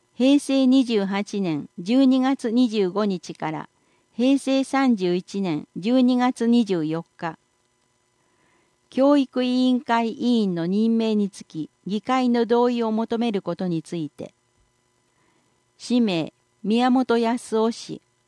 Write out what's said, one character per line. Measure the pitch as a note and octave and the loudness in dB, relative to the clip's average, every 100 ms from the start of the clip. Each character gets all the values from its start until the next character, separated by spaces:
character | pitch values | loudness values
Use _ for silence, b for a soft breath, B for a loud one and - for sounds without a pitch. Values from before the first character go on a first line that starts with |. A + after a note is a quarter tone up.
| _ | _
平 | - B3+ C#4+ | -2 2 2
成 | - C4+ C4 | 2 2 4
二 | C4+ | 4
十 | A#3+ A3 | 2 0
八 | G3 G3+ G3+ G#3 | 0 -2 -4 -4
年 | F#3 D3 - - | -4 -4 -8 -10
十 | F3 B3+ | 0 2
二 | C4+ C4 | 4 4
月 | C4 C#4 A#3+ | 0 -2 0
二 | A#3 B3+ | 0 2
十 | G#3+ F#3 | 0 -2
五 | G3 | 0
日 | G#3 F3+ - | -2 -2 -8
か | D#3+ D#3 | -10 -8
ら | D#3 - _ _ _ _ - | -8 -12 _ _ _ _ -2
平 | B3+ C#4 | 2 2
成 | - C4+ | 0 -2
三 | C4+ C4+ C4+ | 0 0 2
十 | A3 F3+ F3+ | 2 0 -2
一 | - G3+ | -4 -6
年 | F#3+ D3+ - - | -4 -4 -6 -8
十 | F#3+ B3+ | 0 2
二 | B3 B3 | 4 2
月 | B3 - A#3 | 0 0 2
二 | A#3+ | 2
十 | G3+ F3+ | 2 0
四 | D#3 D#3+ - - | -2 -4 -8 -10
日。 | E3 - _ _ _ _ _ _ _ _ _ _ _ _ _ _ _ | -10 -10 _ _ _ _ _ _ _ _ _ _ _ _ _ _ _
教 | - C#4 D4 | 2 4 4
育 | C4 B3+ | 2 -2
委 | B3+ | 0
員 | B3+ B3+ B3 | 2 2 0
会 | - A#3 A3+ | 0 -2 -2
委 | - A#3+ A#3 | -2 0 2
員 | G3 | 0
の | E3+ E3 | -2 -2
任 | G3+ A3+ A3+ | 0 0 0
命 | A3 G#3 | 0 0
に | G3+ | -2
つ | - | -6
き、 | - D#3+ D3 _ | -14 -12 -12 _
議 | - G#3 | -8 -6
会 | - C4 B3 | -2 -2 0
の | A#3+ A3 | 0 2
同 | A#3+ B3 | 2 2
意 | A#3+ | 0
を | A3+ | -2
求 | A3 A3+ A#3 | -2 -4 -4
め | A#3+ | -2
る | G3 | -4
こ | - E3+ | -6 -6
と | F#3 | -4
に | E3 | -4
つ | - F3 | -6 -8
い | D3 | -10
て。 | - - _ _ _ _ _ _ _ _ _ _ _ _ _ _ _ | -12 -18 _ _ _ _ _ _ _ _ _ _ _ _ _ _ _
氏 | - B3 | -2 0
名、 | A3 E3+ D3 - _ _ | 2 0 -4 -10 _ _
宮 | F#3+ A3+ B3+ | -2 2 2
本 | B3+ B3+ A#3 | 2 2 0
康 | A3+ A#3+ - A3 | 0 -2 -2 0
夫 | A3+ | 0
氏。 | - - D3+ _ _ | -2 -10 -16 _ _